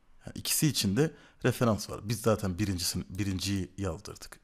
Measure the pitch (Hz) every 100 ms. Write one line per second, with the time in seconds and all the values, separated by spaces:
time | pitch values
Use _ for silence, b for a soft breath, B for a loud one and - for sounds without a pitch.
0 | _ - - - - - 156 - 101 104
1 | 156 B B B 127 - 117 101 - -
2 | 101 110 113 104 98 87 104 90 87 90
3 | - 95 101 92 92 98 90 - 98 80
4 | - - - -